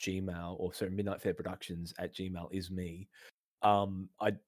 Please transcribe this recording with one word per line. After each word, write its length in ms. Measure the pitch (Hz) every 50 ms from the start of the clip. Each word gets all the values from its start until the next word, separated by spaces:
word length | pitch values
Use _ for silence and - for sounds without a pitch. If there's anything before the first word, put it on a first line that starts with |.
gmail, 560 | - 98 92 95 95 92 87 85 85 87 90 87
or 120 | 92 87 -
sorry, 160 | - 107 92
midnight 300 | 95 101 101 101 95 -
fair 120 | - 101 87
productions 580 | - - 98 90 - - - 87 85 85 82 - -
at 160 | 90 85 -
gmail 340 | - 95 92 92 87 85 -
is 180 | 90 95 87 87
me. 380 | 92 92 90 85 85 90 101 - - - - - - _ _ _ _ -
Um, 480 | - 104 104 101 101 98 95 92 95 - _ -
I'm 200 | 107 107 101 - -